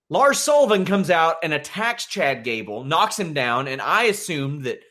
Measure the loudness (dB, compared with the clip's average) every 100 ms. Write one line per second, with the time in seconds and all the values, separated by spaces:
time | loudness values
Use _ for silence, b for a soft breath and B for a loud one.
0 | -4 2 4 2 4 4 6 4 2 2
1 | 2 4 4 2 -2 -4 -4 -6 -4 -4
2 | -6 -2 -2 -2 -4 -6 -6 -8 -2 0
3 | 0 0 -4 -2 0 0 -2 -4 -2 0
4 | 2 -2 -4 -4 -4 -4 -6 -8 -12